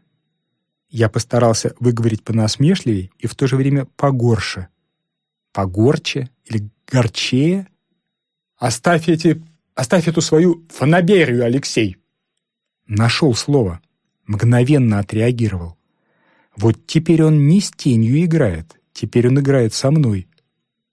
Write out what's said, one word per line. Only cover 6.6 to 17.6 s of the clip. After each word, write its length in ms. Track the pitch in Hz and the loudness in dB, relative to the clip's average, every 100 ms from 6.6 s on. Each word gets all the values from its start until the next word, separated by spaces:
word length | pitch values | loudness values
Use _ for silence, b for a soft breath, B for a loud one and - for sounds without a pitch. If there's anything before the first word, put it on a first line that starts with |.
| 104 - _ | -8 -16 _
горчее? 840 | 127 113 - - 127 156 196 185 _ _ _ _ _ _ _ _ _ | -2 -2 -4 -4 0 0 -2 -6 _ _ _ _ _ _ _ _ _
«Оставь 520 | 120 113 175 170 165 | -6 -2 0 0 0
эти... 340 | 160 165 156 - _ _ | 0 0 -2 -6 _ _
Оставь 320 | - - 202 165 | -8 -2 0 0
эту 120 | 160 | -2
свою 440 | - 156 180 165 - | 2 2 4 0 -6
фанаберию, 760 | - 135 175 175 196 135 120 | -4 0 2 4 4 2 0
Алексей!» 520 | 120 127 - 127 104 - _ _ _ _ _ _ _ _ - | 0 -2 -2 -2 -2 -6 _ _ _ _ _ _ _ _ -8
Нашёл 480 | 107 117 - 156 | -2 0 0 0
слово. 460 | 110 - 143 98 85 - _ _ _ - | 0 -2 0 -2 -6 -16 _ _ _ -8
Мгновенно 760 | 104 117 123 123 147 120 101 | -2 2 2 2 2 2 0
отреагировал. 760 | 95 110 120 120 110 92 85 - _ _ _ _ _ _ _ 104 | -2 -2 -2 0 -4 -4 -10 -16 _ _ _ _ _ _ _ -2
Вот 300 | 110 - - | -2 -2 -2
теперь 360 | 160 160 160 | -2 2 2
он 260 | 156 151 143 | 4 4 4
не 120 | 196 | 2